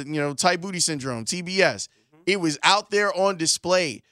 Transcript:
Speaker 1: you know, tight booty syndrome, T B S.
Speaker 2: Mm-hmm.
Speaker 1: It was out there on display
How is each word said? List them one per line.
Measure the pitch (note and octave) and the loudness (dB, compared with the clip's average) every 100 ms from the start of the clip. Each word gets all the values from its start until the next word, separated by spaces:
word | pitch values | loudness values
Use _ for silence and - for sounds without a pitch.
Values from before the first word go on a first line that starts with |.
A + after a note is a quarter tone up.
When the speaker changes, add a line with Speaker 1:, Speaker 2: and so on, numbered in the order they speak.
| C#3 | -4
Speaker 1:
you | D3+ | -2
know, | C#3+ | -2
tight | C#3 F3+ F3+ | 0 0 0
booty | G3 F3+ | -4 -4
syndrome, | E3+ D3 C3 A#2 | -2 -2 -6 -6
T | A2+ F3+ | -6 -6
B | F3 F#3+ | -4 2
S. | E3 G2+ - | 2 2 -10
Speaker 2:
Mm-hmm. | _ _ _ F3 | _ _ _ -2
Speaker 1:
It | G3 | 0
was | E3 D3 | 0 2
out | D#3+ G3+ G#3 | 2 2 2
there | G3+ G3+ F3 | 0 2 2
on | G3 F3+ | 0 2
display | D#3+ - E3 F#3 D#3+ A2 _ | -2 -2 2 2 2 -6 _